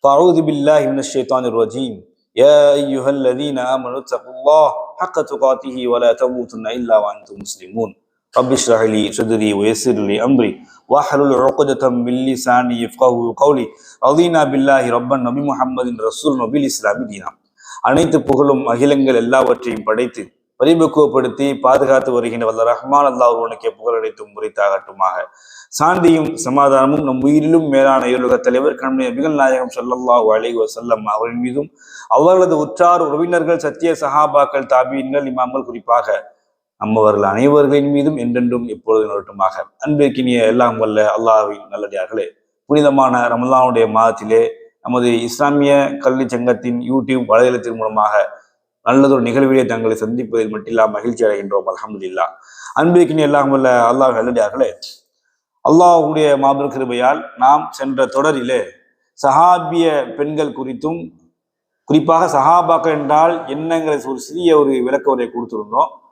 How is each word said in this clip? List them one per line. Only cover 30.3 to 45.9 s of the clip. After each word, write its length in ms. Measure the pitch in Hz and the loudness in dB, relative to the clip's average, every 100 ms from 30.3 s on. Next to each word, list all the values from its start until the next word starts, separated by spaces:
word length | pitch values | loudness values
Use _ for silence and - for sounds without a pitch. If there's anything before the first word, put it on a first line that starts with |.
| 110 | 2
அலைஹி 220 | 113 117 | 0 -2
வஸல்லம் 400 | 110 113 117 110 107 | -4 -6 -4 -4 -2
அவர்களின் 300 | 107 117 120 123 | -4 -4 -4 -6
மீதும், 240 | 131 151 _ - - - | -6 -8 _ -20 -20 -2
அவர்களது 480 | 117 160 185 180 160 | 2 4 4 2 0
உற்றார் 460 | 147 - 175 175 160 | -4 0 2 2 0
உறவினர்கள், 540 | 147 175 175 156 165 156 | -2 0 -2 0 -2 -2
சத்திய 260 | - 165 160 | -4 -4 -2
சஹாபாக்கள், 640 | 147 143 151 143 139 139 131 | -2 0 2 2 2 -2 0
தாபீன்கள், 540 | 127 127 135 131 143 135 | 0 0 -4 -4 -4 -4
இமாம்கள், 360 | 127 123 135 120 | -4 -4 -4 -8
குறிப்பாக 380 | 117 104 120 113 101 - _ _ _ _ _ | -14 0 0 0 -6 -6 _ _ _ _ _
நம்மவர்கள் 460 | 104 110 107 104 98 | -2 2 2 2 0
அனைவர்களின் 580 | 101 135 147 139 143 143 | 2 2 4 4 2 0
மீதும் 260 | 143 139 147 | 0 -2 -2
என்றென்றும் 420 | 120 120 120 120 120 | -4 -2 -2 -2 -6
எப்பொழுதும் 400 | 107 107 110 107 | -10 0 0 0
நிலவட்டுமாக. 480 | 101 95 101 95 92 - _ 143 | -6 -10 -4 -4 -4 -14 _ -4
அன்பிற்கினிய 540 | 147 143 117 127 120 113 | 0 0 0 -2 2 2
எல்லாம் 240 | 120 120 113 | 2 0 0
வல்ல 280 | 110 107 107 104 | -2 2 0 0
அல்லாஹ்வின் 460 | 113 110 104 104 98 | 2 2 2 -6 -12
நல்லடியார்களே, 540 | 101 104 98 92 110 - _ _ _ _ | -12 -8 -8 -6 -6 -8 _ _ _ _
புனிதமான 440 | 151 147 139 131 123 120 117 | 2 4 2 2 2 0 -2
ரமலானுடைய 500 | 127 131 127 113 110 107 | 0 2 2 2 2 2
மாதத்திலே 440 | 113 110 104 113 117 - - _ | 2 0 0 2 2 -4 -20 _
நமது 280 | - 123 123 117 117 | -4 0 2 0 -2
இஸ்லாமிய 440 | - 147 147 143 139 139 | -2 0 2 4 2 2